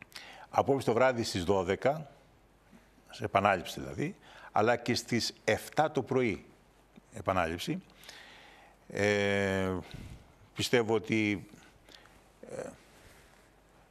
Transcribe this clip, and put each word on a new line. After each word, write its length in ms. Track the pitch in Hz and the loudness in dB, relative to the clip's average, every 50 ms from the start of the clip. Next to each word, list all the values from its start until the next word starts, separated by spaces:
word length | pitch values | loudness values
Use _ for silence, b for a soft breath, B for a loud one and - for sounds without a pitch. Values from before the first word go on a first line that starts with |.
| - B B B B B B B B B | -20 B B B B B B B B B
απόψε 360 | - 107 92 123 139 135 - | 0 2 2 4 2 2 2
το 80 | 123 107 | 2 4
βράδυ 300 | 117 127 131 123 117 107 | 6 4 4 4 2 -2
στις 200 | - - 98 85 | -2 -4 -2 2
δώδεκα, 680 | 87 101 95 90 90 98 - - 131 147 160 151 - - - _ _ _ _ _ _ _ _ _ _ - - _ _ _ - _ - | 2 2 2 2 0 0 2 2 0 0 0 -6 -14 -20 -20 _ _ _ _ _ _ _ _ _ _ -20 -20 _ _ _ -20 _ -20
σε 160 | - - 113 | -10 -8 -2
επανάληψη 540 | 101 - 101 98 104 98 87 80 - - - | 2 4 4 6 4 4 2 -2 -6 -10 -10
δηλαδή, 360 | 67 67 73 107 139 180 - B B B B B B B | -10 -10 -6 -6 -6 -6 -8 B B B B B B B
αλλά 240 | - 101 107 117 120 | 0 2 4 4 2
και 200 | 113 - - 113 | 2 0 -2 -2
στις 380 | - - - 127 110 - - - - - | -2 -2 -2 -2 -2 -2 -4 -8 -4 0
εφτά 480 | - 107 - - - - - 156 156 | 0 0 0 -2 -2 0 0 0 0
το 100 | 156 139 | 0 -4
πρωί, 440 | 107 - 127 131 127 110 85 - - - - - _ _ _ _ _ _ - - - _ - | -2 0 0 0 0 0 -2 -4 -10 -16 -20 -20 _ _ _ _ _ _ -20 -20 -20 _ -16
επανάληψη. 680 | 104 - 98 95 92 85 82 85 87 - 165 156 190 - B B B B B B B B B B B B B B B B B B _ _ - | -6 -2 0 2 2 2 0 -2 -4 -4 -6 -6 -6 -8 B B B B B B B B B B B B B B B B B B _ _ -8
Ε, 840 | - 101 101 104 104 101 101 101 101 101 98 95 95 95 95 92 92 87 B B B B B B B B B B - _ - - - | -2 0 2 2 2 2 2 2 2 0 0 0 0 0 0 -2 -2 -4 B B B B B B B B B B -20 _ -20 -12 -8
πιστεύω 380 | - 110 - - 123 110 104 113 | -6 -2 2 2 2 4 2 0
ότι, 520 | 107 110 - 113 110 107 104 104 - - - - - - - - _ - B B B B B B - - - _ _ - - | 0 0 0 0 0 2 0 -2 -4 -6 -12 -20 -20 -20 -20 -20 _ -20 B B B B B B -20 -20 -20 _ _ -18 -14
ε, 180 | - - - - - B B B B B B B B B B B B B B B _ _ _ _ _ - _ _ | -12 -12 -12 -14 -16 B B B B B B B B B B B B B B B _ _ _ _ _ -20 _ _